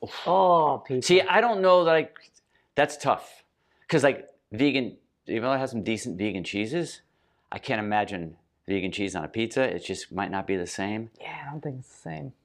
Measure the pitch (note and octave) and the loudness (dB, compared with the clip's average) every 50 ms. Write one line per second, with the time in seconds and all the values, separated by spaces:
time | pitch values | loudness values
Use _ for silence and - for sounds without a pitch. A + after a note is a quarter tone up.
0 | - - - - - E3 F3+ F#3+ F#3+ F3+ F3 E3 D#3 D3 C3+ A2+ - - C3 B2+ | -14 -12 -12 -8 -2 2 4 4 6 6 6 6 6 4 2 0 -2 -4 -4 -2
1 | B2 - F3 F#3 F#3 F#3 F3+ G#3 A3+ A#3+ A3 G3 F#3 F#3 F3+ F3+ F3 E3 D#3+ D#3+ | 4 6 6 6 6 6 4 4 4 4 2 2 6 6 6 8 6 6 4 4
2 | D3 - - - - - _ _ _ _ _ _ _ _ - - D3 C#3+ - - | 2 0 -6 -20 -20 -20 _ _ _ _ _ _ _ _ 0 0 0 0 0 -4
3 | - C#3 A2 - - - - - _ _ _ _ _ _ _ _ _ - - D3+ | 0 0 0 0 -2 -16 -20 -20 _ _ _ _ _ _ _ _ _ 0 0 4
4 | B2+ C#3 B2+ - - - _ _ _ _ A2+ A2 C#3 D3 B2+ C#3+ B2 G#2 - _ | 4 4 2 2 -6 -18 _ _ _ _ -2 0 2 2 2 2 -2 -4 -8 _
5 | _ _ _ _ _ - F#2 A2+ A2+ C3 C3+ C3 C3+ B2+ B2 A2+ F#2 A2+ A2+ G#2+ | _ _ _ _ _ -6 -4 -4 -2 0 -2 -2 -2 -4 -6 -6 -4 -2 -4 -4
6 | - B2 E2 F2+ G#2 G#2+ F#2 F#2+ E2+ - - G2+ G#2+ A2 D3 F3 E3 D#3 - - | -4 -8 -6 -4 -4 -4 -4 -4 -8 -6 -6 -6 -6 -4 -4 -6 -6 -6 -10 -16
7 | _ _ _ _ _ _ _ _ _ - - G#2 - - B2+ A2 G#2 G#2 G#2 G#2+ | _ _ _ _ _ _ _ _ _ -14 -14 -12 -6 -4 -4 -4 -2 0 0 0
8 | G#2 G2 G2 F2+ E2+ D#2+ - _ _ _ _ _ _ - G2 G2 F2+ F#2+ E2+ G2+ | 0 -2 -4 -8 -10 -10 -12 _ _ _ _ _ _ -4 -4 -4 -2 -4 -4 -4
9 | G2+ F#2+ F2+ F2 D#2 - - A2+ A2+ A2+ - C3 C3 A#2 E2+ F2 - - F#2+ - | -6 -4 -4 -6 -8 -6 -4 -4 -4 -4 -2 -2 -2 -2 -2 -6 -8 -8 -10 -10
10 | - - - F#2 G2 F2 F#2+ F#2+ F#2+ - G2 F#2 F2+ F2 - - G2 G2+ G#2+ A2 | -10 -10 -6 -6 -4 -4 -4 -6 -4 -2 -4 -4 -4 -6 -6 -6 -6 -4 -4 -6
11 | A2+ A2+ _ _ - - - - - C#3 D3 D#3 - D3+ B2+ C3 B2+ _ _ _ | -8 -10 _ _ -16 -16 -14 -14 -14 -12 -12 -10 -10 -10 -10 -10 -14 _ _ _
12 | - E3 D#3+ D#3 C#3+ C3 - _ _ | -14 -12 -12 -12 -12 -14 -16 _ _